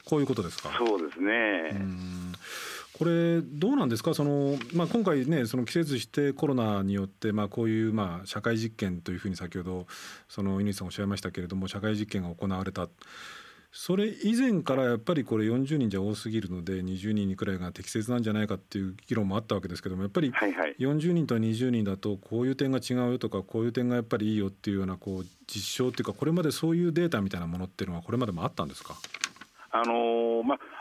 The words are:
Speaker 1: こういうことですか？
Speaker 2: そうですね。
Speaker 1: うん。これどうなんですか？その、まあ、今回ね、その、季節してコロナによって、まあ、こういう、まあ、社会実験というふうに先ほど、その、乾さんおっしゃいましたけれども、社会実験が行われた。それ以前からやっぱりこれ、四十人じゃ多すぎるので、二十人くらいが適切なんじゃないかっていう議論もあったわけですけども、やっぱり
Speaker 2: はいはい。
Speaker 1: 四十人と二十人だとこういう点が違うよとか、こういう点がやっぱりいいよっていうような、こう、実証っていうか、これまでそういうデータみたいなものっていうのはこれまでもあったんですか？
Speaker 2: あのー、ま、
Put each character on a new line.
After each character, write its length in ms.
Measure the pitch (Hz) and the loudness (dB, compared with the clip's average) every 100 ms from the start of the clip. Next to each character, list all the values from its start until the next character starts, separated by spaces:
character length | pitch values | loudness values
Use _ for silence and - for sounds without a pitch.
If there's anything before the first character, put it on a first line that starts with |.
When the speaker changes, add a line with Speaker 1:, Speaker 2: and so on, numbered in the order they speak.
Speaker 1:
こ 140 | - 151 | 0 2
う 20 | |
い 20 | |
う 40 | 135 | 4
こ 100 | 113 | 2
と 60 | |
で 60 | 87 | -2
す 120 | - | -6
か？ 80 | 76 - | -6 0
Speaker 2:
そ 180 | 117 98 | 2 2
う 60 | |
で 100 | 76 | 0
す 80 | 80 | 0
ね。 500 | 98 113 110 92 80 | 2 4 2 2 -2
Speaker 1:
う 0 | 98 | -4
ん。 500 | 98 92 92 90 90 87 - - - - - - | -4 -6 -8 -8 -8 -10 -12 -12 -10 -12 -14 -2
こ 80 | |
れ 380 | 165 170 170 170 | 2 4 4 2
ど 280 | 127 147 196 | 0 0 2
う 20 | 285 | 4
な 100 | 139 | 4
ん 20 | |
で 80 | 113 | 2
す 60 | |
か？ 100 | 170 | 2
そ 100 | 156 | 2
の、 320 | 143 143 139 143 117 | 2 2 2 0 -2
ま 100 | 170 | 0
あ、 20 | 170 | 2
今 160 | 233 | 2
回 200 | 190 143 127 | 4 2 4
ね、 180 | 165 | 2
そ 120 | 113 127 | 2 0
の、 80 | |
季 100 | 113 | 0
節 240 | 170 156 127 | 0 0 -2
し 60 | - | -2
て 260 | - 143 | 0 0
コ 160 | 139 151 | 2 2
ロ 60 | |
ナ 280 | 127 110 101 | 2 2 2
に 120 | 98 | 0
よ 100 | 98 | 0
っ 20 | 95 | -2
て、 260 | - 110 | -2 0
ま 120 | 107 | 0
あ、 40 | 101 | 0
こ 160 | 120 | 0
う 40 | 113 | 0
い 200 | 110 110 | 2 2
う、 40 | |
ま 300 | 107 95 85 | 0 0 -4
あ、 20 | 95 | -8
社 140 | 104 | -4
会 160 | 117 113 | 0 0
実 200 | 113 113 | -2 -2
験 260 | 98 87 | -2 -2
と 100 | 90 | -4
い 40 | 90 | -4
う 20 | |
ふ 80 | 101 | -4
う 20 | |
に 80 | 87 | -6
先 220 | 87 92 | -6 -6
ほ 40 | |
ど、 240 | 90 92 87 - - - - | -6 -6 -8 -14 -16 -18 -12
そ 160 | - | -4
の、 160 | 98 98 | 0 0
乾 120 | 101 | 0
さ 120 | 98 | -2
ん 40 | 90 | -6
お 20 | |
っ 20 | |
し 60 | - | -4
ゃ 60 | |
い 20 | 101 | -2
ま 100 | 101 | -2
し 40 | |
た 100 | 92 | -4
け 100 | 92 | -6
れ 60 | 87 | -4
ど 80 | |
も、 140 | 95 95 | -4 -4
社 120 | 101 | -2
会 140 | 107 107 | -2 0
実 180 | 104 | -2
験 80 | 101 | -2
が 80 | 87 | -4
行 180 | 85 98 | -4 -2
わ 160 | 92 | -2
れ 80 | 95 | -2
た。 160 | 92 87 - - - - - - - _ | -4 -6 -8 -20 -18 -16 -16 -20 -20 _
そ 260 | - - 190 | -8 0 2
れ 120 | 214 - | 2 0
以 100 | 202 233 | 2 4
前 260 | 262 185 | 4 4
か 140 | - 135 | 4 4
ら 80 | |
や 100 | 123 | 4
っ 40 | 113 | 2
ぱ 160 | 113 | 2
り 100 | 160 | 0
こ 140 | 113 110 | 2 2
れ、 60 | |
四 200 | 107 120 | 4 2
十 120 | 135 156 | 2 2
人 140 | 113 | 2
じ 60 | 95 | 2
ゃ 60 | |
多 120 | 101 | 0
す 160 | 104 113 | -2 -2
ぎ 100 | 110 | -2
る 100 | 95 | -2
の 140 | 90 | -4
で、 180 | 85 92 | -4 -2
二 140 | 92 95 | -2 -2
十 160 | 104 | 0
人 240 | 107 98 95 | 2 2 0
く 80 | |
ら 100 | 101 | -2
い 40 | 92 | -2
が 120 | 90 | -4
適 200 | - 92 | -8 -6
切 200 | 110 107 | -4 0
な 80 | 123 | 0
ん 40 | |
じ 80 | 110 | 0
ゃ 20 | |
な 100 | 107 | 0
い 60 | 107 | 0
か 60 | |
っ 40 | 95 | -4
て 200 | - 104 | -6 -4
い 40 | |
う 140 | 95 95 - | -4 -6 -4
議 80 | |
論 140 | 113 98 | 0 0
も 80 | 104 | 0
あ 40 | |
っ 60 | 113 | 0
た 80 | |
わ 60 | 101 | -2
け 80 | - | -2
で 80 | - | -6
す 60 | |
け 80 | 95 | -6
ど 60 | 92 | -4
も、 60 | |
や 60 | 101 | -2
っ 20 | |
ぱ 100 | 175 | 0
り 120 | 139 | 0
Speaker 2:
は 140 | - 104 | 2 0
い 60 | |
は 140 | 90 78 | 0 -2
い。 80 | - | 0
Speaker 1:
四 200 | 131 151 | 2 2
十 140 | 165 | 4
人 140 | 175 127 | 2 4
と 120 | 117 | 2
二 160 | 113 | 2
十 160 | 110 127 | 2 2
人 140 | 117 | 2
だ 120 | 101 95 | 2 0
と 200 | 107 101 | -2 -4
こ 240 | - 113 | -4 0
う 60 | 127 | 0
い 40 | |
う 60 | 135 | 2
点 140 | 139 | 0
が 80 | 131 | 0
違 160 | - | 0
う 20 | 123 123 | 0 0
よ 60 | 123 | 0
と 100 | 107 | -2
か、 140 | 98 | -4
こ 180 | 92 113 | -2 0
う 40 | |
い 40 | 117 | 0
う 40 | |
点 160 | 120 123 | 2 2
が 80 | 123 | 2
や 40 | |
っ 40 | |
ぱ 120 | 113 113 | 2 0
り 160 | 107 | 2
い 20 | 107 | 2
い 20 | |
よ 100 | 98 | 0
っ 20 | |
て 200 | - 107 | -2 -2
い 40 | |
う 40 | 98 | 0
よ 40 | |
う 20 | 92 | 0
な、 100 | 92 | -4
こ 220 | 101 92 | -6 -6
う、 80 | 85 - - | -8 -14 -12
実 380 | 101 - - | -8 -4 0
証 40 | 127 | 0
っ 40 | |
て 60 | 120 | 0
い 20 | |
う 20 | 107 | -4
か、 60 | |
こ 120 | 98 | -2
れ 80 | 139 | 0
ま 100 | 175 | 2
で 80 | 156 | 2
そ 200 | - 160 | 2 2
う 60 | 170 | 2
い 80 | 175 | 2
う 60 | |
デ 140 | 160 170 | 2 2
ー 20 | |
タ 120 | 113 | 2
み 100 | 98 | 0
た 60 | 87 | -2
い 40 | |
な 60 | 85 | -4
も 120 | 90 | -4
の 80 | 92 | -6
っ 20 | |
て 160 | - | -6
い 20 | 92 | -4
う 40 | |
の 60 | 85 | -4
は 60 | |
こ 80 | - | -2
れ 60 | 117 | 0
ま 80 | 117 | 0
で 60 | |
も 120 | 85 | -2
あ 20 | 101 | -6
っ 80 | |
た 100 | - | -6
ん 40 | 78 | -6
で 60 | |
す 80 | - | -8
か？ 120 | - - - - - - - - - | -14 -14 -14 -8 -8 -10 -20 -20 -4
Speaker 2:
あ 140 | 113 | 0
の 560 | 117 117 117 117 117 117 | 2 2 2 2 2 2
ー、 40 | |
ま、 140 | 120 135 - - | 2 -2 -4 -18